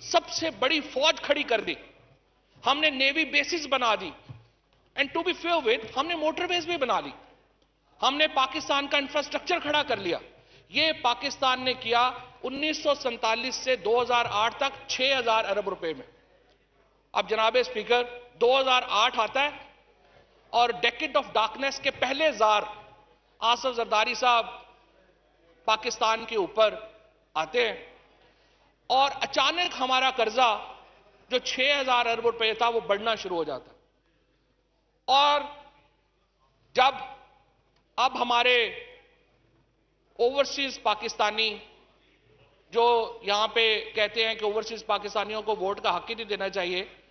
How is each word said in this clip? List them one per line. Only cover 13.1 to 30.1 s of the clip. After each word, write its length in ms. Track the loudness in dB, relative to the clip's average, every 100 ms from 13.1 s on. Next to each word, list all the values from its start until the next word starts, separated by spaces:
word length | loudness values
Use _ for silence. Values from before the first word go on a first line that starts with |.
| -2 -2 -2 -4
से 220 | -6 -2 -2
दो 240 | 2 2
हज़ार 260 | 2 2 2
आठ 340 | 0 -2 0
तक 120 | -4 -4 -8
छह 280 | -2 2 2
हज़ार 260 | 2 2
अरब 240 | 2 -2 -2
रुपए 260 | -6 -6
में। 100 | -8 -12 _ _ _ _ _ _ _ _ _ _
अब 140 | -4 -2
जनाब 280 | 2 4 2
speaker, 460 | 0 -4 2 2 2 -8 -18 0
दो 200 | 4 4
हज़ार 280 | 4 2 2
आठ 280 | 2 2 2
आता 240 | -2 0
है 180 | -2 -4 -18 _ _ _ _ -20 _ _ _
और 200 | 2 2
decade 440 | 2 -2 0 -2 0
of 80 | 0 0
darkness 420 | 0 -2 -4 -2
के 120 | -4
पहले 420 | -2 -2 2 0
जार 520 | 4 4 4 0 -10 -20 -20 _ _ _ _
आसिफ 320 | 0 2 0
जरदारी 400 | -2 0 2 2
साहब 480 | 2 4 4 2 -8 -20 _ _ _ _ _ _ _ _ _ -2
पाकिस्तान 580 | 0 0 -2 0 0
के 120 | -2 -2
ऊपर 600 | -2 4 2 2 -12 -20 _ _ _ -6
आते 320 | -2 0 0
हैं 240 | -2 -14 -20 _ _ _ _ _ _ _ _ _
और 200 | 2 2
अचानक 600 | 0 -2 2 2 2 -2
हमारा 360 | -2 0 2 2